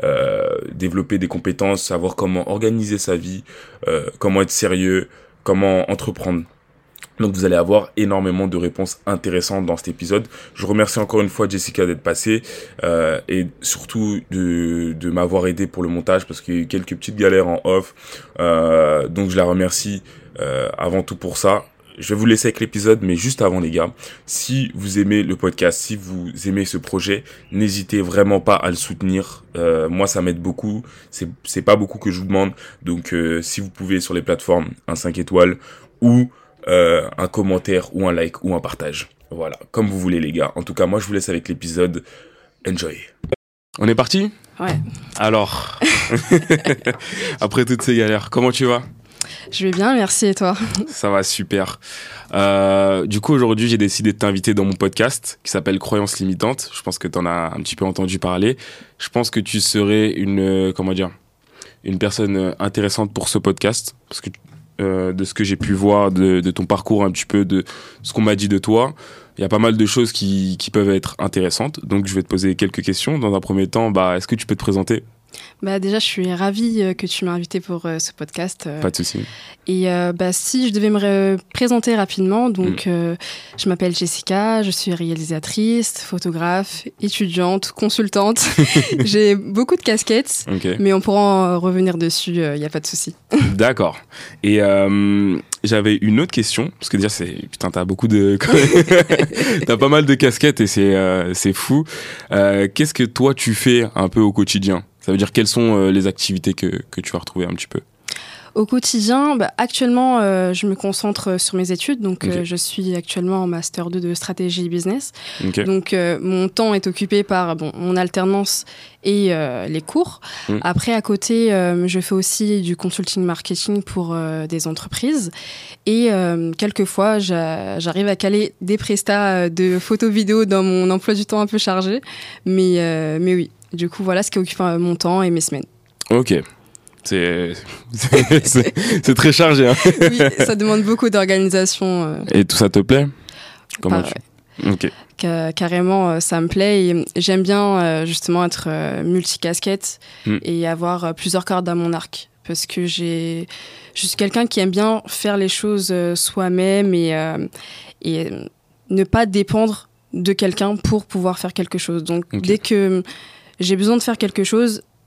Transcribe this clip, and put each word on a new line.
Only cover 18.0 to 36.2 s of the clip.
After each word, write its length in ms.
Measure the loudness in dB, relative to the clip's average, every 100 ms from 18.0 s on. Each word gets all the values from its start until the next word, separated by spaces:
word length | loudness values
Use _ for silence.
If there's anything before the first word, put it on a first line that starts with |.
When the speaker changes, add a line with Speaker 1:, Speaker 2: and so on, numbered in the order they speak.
| -20 -20 -14 -2
Speaker 1:
Euh, 680 | 2 2 4 4 4 4 0
donc 240 | -2 -2
je 40 | 2
la 100 | 2
remercie, 580 | 2 0 -2 -6 -8 -12 -20 -18 -8
euh, 300 | -6 -4 -4 -4
avant 240 | -2 -2
tout 140 | -2 -6
pour 220 | -8 0
ça. 280 | 2 2 -2 _ _ -12
Je 160 | -4
vais 60 | 2
vous 80 | 4
laisser 220 | 4 2
avec 100 | -2
l'épisode, 400 | -4 0 4 4
mais 140 | 4 0
juste 260 | -2 0
avant 180 | 0 0
les 120 | -2
gars, 200 | -2 -4 -6 -18 -20 -10
si 420 | -8 -4 -4 -4 -6
vous 240 | -4 0
aimez 240 | 2 2
le 120 | 2 0
podcast, 460 | -2 2 0 0
si 140 | -4 -8
vous 340 | -8 -10 -10 -8 -4
aimez 180 | -2 -2
ce 120 | -6
projet, 460 | -6 -4 -2 -4 -6 -20 -8
n'hésitez 500 | -2 0 -2 -2 -2
vraiment 380 | 0 4 4 4
pas 140 | 4
à 160 | 2 2
le 60 | -4
soutenir. 680 | -6 -4 -2 -2 -2 -10 -14 -2
Euh, 340 | 0 2 0
moi, 160 | 0 0
ça 160 | 0
m'aide 180 | -2 -2
beaucoup. 440 | -4 -4 -4 -6 -8 -20 -18
C'est, 180 | -10 -10 -10
c'est 200 | -8 -2
pas 120 | 4 4
beaucoup 220 | 2 -4
que 140 | -4
je 80 | -4
vous 80 | 0
demande. 240 | 0 0 -2 -18 -12
Donc, 320 | -6 -6 -4 -2
euh, 260 | 0 -2
si 200 | -4 -8
vous 100 | -10
pouvez 280 | -8 -4 -2
sur 140 | -2
les 80 | -4
plateformes, 460 | -2 -2 2 0 0 -8 -8
un 60 |
cinq 240 | -6 -4 -6
étoiles 400 | 0 4 4 4 -10 -20 -20 0
ou... 280 | 4 6